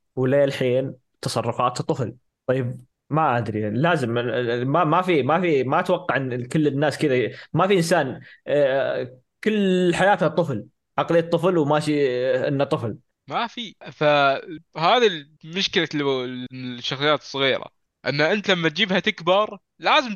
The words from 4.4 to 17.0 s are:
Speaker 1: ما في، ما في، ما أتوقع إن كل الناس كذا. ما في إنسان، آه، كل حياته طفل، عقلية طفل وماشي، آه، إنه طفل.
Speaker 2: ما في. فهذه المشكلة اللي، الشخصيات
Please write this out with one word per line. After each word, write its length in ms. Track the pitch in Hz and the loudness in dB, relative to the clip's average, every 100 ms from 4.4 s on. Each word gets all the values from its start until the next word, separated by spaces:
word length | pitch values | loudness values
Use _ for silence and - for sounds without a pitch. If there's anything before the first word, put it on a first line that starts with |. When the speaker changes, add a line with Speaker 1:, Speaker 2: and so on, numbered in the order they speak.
| 120 120 127 156 | -2 -2 0 0
Speaker 1:
ما 180 | 151 170 | 2 2
في، 220 | 185 160 | 2 2
ما 180 | 127 165 | 2 2
في، 220 | 180 139 | 2 0
ما 160 | 127 156 | 2 0
أتوقع 380 | 190 175 - 131 | 0 -2 0 -4
إن 280 | 131 123 123 | -2 -6 -2
كل 220 | 165 147 | 0 0
الناس 300 | 135 151 - | 2 -2 0
كذا. 340 | 151 127 107 - - | 0 2 0 -6 -6
ما 140 | 156 190 | 0 2
في 60 | |
إنسان، 480 | 196 165 180 135 - - - - | 2 2 2 0 -6 -16 -14 -2
آه، 720 | 143 139 135 127 139 123 - _ - | 2 2 2 -2 -4 -6 -12 _ -4
كل 480 | 214 214 196 180 180 165 | -2 2 2 2 2 4
حياته 320 | 190 202 160 | 4 4 2
طفل، 380 | 170 139 113 - _ _ - | 0 -2 -4 -8 _ _ -4
عقلية 320 | 147 170 165 | 2 2 2
طفل 280 | 170 175 175 | 0 2 2
وماشي، 500 | 143 151 147 147 139 | 2 2 2 0 0
آه، 380 | 123 127 127 143 | 0 0 0 0
إنه 160 | 139 | 0
طفل. 340 | 139 120 113 87 _ _ - | 0 -2 -4 -10 _ _ -8
Speaker 2:
ما 200 | 165 226 | -6 -6
في. 280 | - 220 - 175 | -8 -14 -16 -14
فهذه 1300 | - 151 147 139 131 - 156 _ 151 170 233 220 165 147 _ 156 | 0 2 4 4 0 -6 -16 _ 0 2 4 4 0 -14 _ -10
المشكلة 420 | 180 185 202 156 | -4 -2 -2 -2
اللي، 540 | 151 143 131 123 127 127 | -2 0 -2 -4 -10 -12
الشخصيات 680 | 127 127 120 - 135 | -12 -12 -10 -8 -2